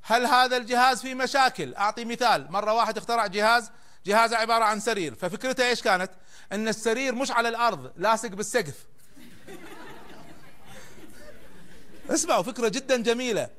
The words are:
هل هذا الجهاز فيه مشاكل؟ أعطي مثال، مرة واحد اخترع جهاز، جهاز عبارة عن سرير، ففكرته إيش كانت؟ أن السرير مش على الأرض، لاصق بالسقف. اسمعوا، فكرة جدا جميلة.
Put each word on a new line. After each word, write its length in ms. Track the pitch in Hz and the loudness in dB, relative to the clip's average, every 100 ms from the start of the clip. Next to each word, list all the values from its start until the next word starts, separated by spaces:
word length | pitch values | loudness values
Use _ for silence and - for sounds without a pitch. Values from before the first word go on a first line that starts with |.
| - | 4
هل 200 | 233 240 | 2 6
هذا 300 | 247 254 247 | 6 6 2
الجهاز 440 | 226 247 254 254 | 0 4 4 4
فيه 140 | 262 | -4
مشاكل؟ 600 | 254 254 277 254 254 139 | -2 0 4 2 2 -8
أعطي 300 | - 208 214 | -2 -2 -2
مثال، 480 | 233 233 240 170 139 | -6 0 4 4 2
مرة 200 | 190 208 | -2 2
واحد 260 | 226 220 220 | 2 2 0
اخترع 280 | - 233 208 | -2 0 0
جهاز، 440 | 196 214 240 226 - - - 175 | 2 4 4 2 -16 -20 -10 2
جهاز 280 | 208 226 | 4 4
عبارة 300 | 226 220 226 | 2 2 4
عن 160 | 220 214 | 4 2
سرير، 340 | 240 208 156 | 0 0 -2
ففكرته 520 | 110 180 208 254 262 247 | -4 -6 -4 -4 2 2
إيش 160 | 233 | 2
كانت؟ 280 | 226 185 190 - - - - | 2 2 2 -8 -18 -18 -8
أن 160 | 202 220 | -4 -2
السرير 460 | 220 226 226 269 | 0 0 0 0
مش 160 | 240 262 | -2 0
على 180 | 240 233 | 2 0
الأرض، 440 | 226 233 175 127 - | 2 0 0 -8 -2
لاصق 320 | 196 220 240 | 2 2 0
بالسقف. 580 | 190 208 247 156 - - - - - - - - 381 - - - - - - - - - - - - - - - - - - - - - - - - - | -6 -2 0 -2 -8 -16 -18 -18 -16 -16 -14 -14 -14 -14 -14 -14 -14 -14 -14 -14 -12 -12 -14 -12 -12 -12 -12 -12 -12 -12 -12 -12 -12 -10 -10 -10 -10 -2
اسمعوا، 320 | 320 349 247 | -2 2 2
فكرة 260 | 262 247 226 | 0 0 0
جدا 280 | 214 269 254 | 0 0 2
جميلة. 520 | 220 233 254 190 120 | 2 2 0 0 -2